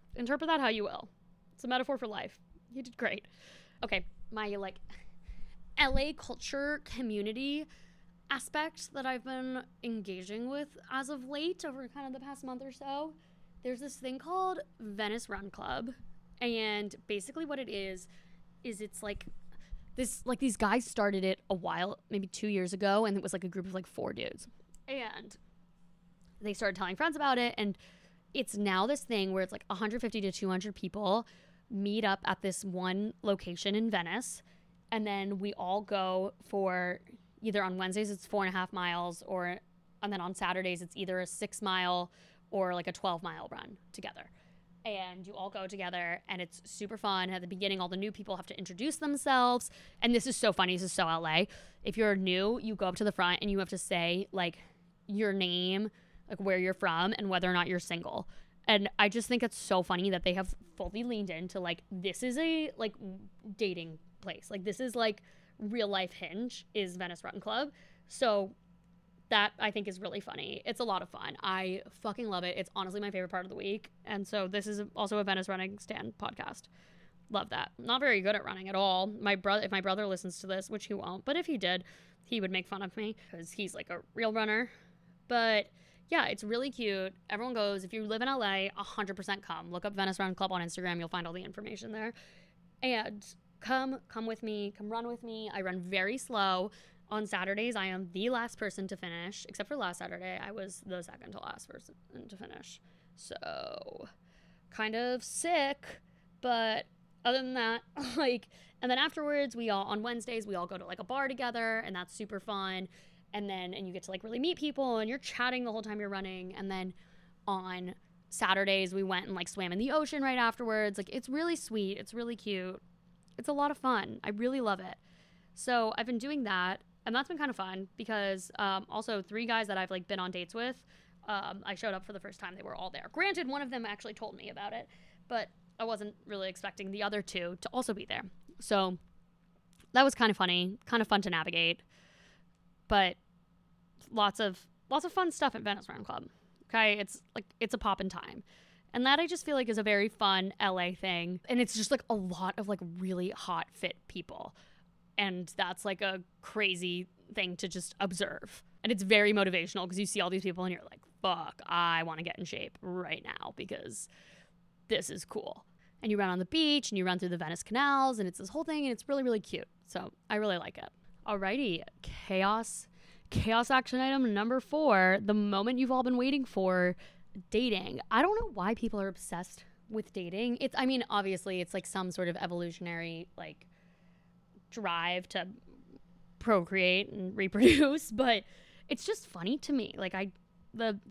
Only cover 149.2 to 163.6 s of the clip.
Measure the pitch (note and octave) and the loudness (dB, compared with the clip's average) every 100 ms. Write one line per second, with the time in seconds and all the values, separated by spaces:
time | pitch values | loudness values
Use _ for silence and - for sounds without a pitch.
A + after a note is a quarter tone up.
149.2 | E4+ E4+ D#4 C#4 A#3 G#3+ G#3+ G3+ G#3+ - | 4 -2 0 2 2 2 4 6 4 4
150.2 | G3+ F#3+ F#3+ - G3+ F#3 F3 F3+ F#3+ F3 | 4 4 2 2 2 2 0 -2 -2 0
151.2 | E3+ F3+ - B3 A3+ A3 G#3+ C#4 - G#3+ | -2 -4 2 2 4 0 2 0 2 -2
152.2 | F#3 E3+ F#3+ A3 G3+ F#3+ F3 F3 F#3 F3+ | -2 -2 -2 -2 -2 -4 -4 -6 -2 -2
153.2 | F3+ - F#3 E3 - - F3+ - - - | -2 -4 -4 -4 -4 -4 -6 -6 -12 -12
154.2 | - - - - - - - _ _ - | -10 -10 -12 -14 -20 -20 -20 _ _ -8
155.2 | G3 F3+ E3+ - F3+ F#3 G3+ F#3 G3 F#3 | -6 -6 -6 -4 -4 -4 -6 -4 -4 -4
156.2 | - _ - G#3+ G3 F3 F3+ F3 F3+ _ | -10 _ -8 -2 0 0 -2 -4 -6 _
157.2 | - G#3+ F3+ F3 F#3 F3+ - - G3 F3+ | -8 -4 -4 -4 -6 -6 -8 -2 -2 0
158.2 | G3 - - - - - G#3+ G3+ G3 G#3 | -4 -4 -12 -16 -20 -4 0 2 8 8
159.2 | G#3 G#3 F#3+ F3 E3+ G3 F3+ F#3 G3 G3+ | 8 6 4 2 0 -2 -2 -2 -2 0
160.2 | F3 F#3+ F#3 F3 F#3 F3 - - - _ | 0 0 -2 -2 -2 -4 -8 -20 -20 _
161.2 | F#3+ E3 D#3 - - F3 E3+ E3 E3 D#3+ | 0 0 -4 -10 0 4 4 4 2 -4
162.2 | E3+ - E3 - - - F3+ F3+ F3 D#3+ | -6 -6 -6 -6 -8 -10 -6 -6 -4 -6
163.2 | - - - - | -6 -8 -10 -10